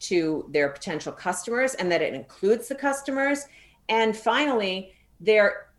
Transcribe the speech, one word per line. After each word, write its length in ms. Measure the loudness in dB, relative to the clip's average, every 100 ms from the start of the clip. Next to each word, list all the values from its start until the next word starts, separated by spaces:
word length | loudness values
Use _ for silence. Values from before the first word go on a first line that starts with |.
to 460 | -2 0 0 -2 -2
their 180 | 0 0
potential 440 | -2 -8 -6 -6
customers, 640 | -6 -4 -4 -4 -2 -2
and 160 | -2 0
that 120 | 0
it 120 | 0
includes 540 | -4 -12 -2 0 0 -2
the 60 |
customers. 720 | -4 -2 -2 -4 -2 0 -2 -6 -20 -20 _ -2
And 280 | 2 2 0
finally, 760 | 0 2 2 0 -2 -4 -8 -18 _ -2
there, 480 | 4 6 6 2 -10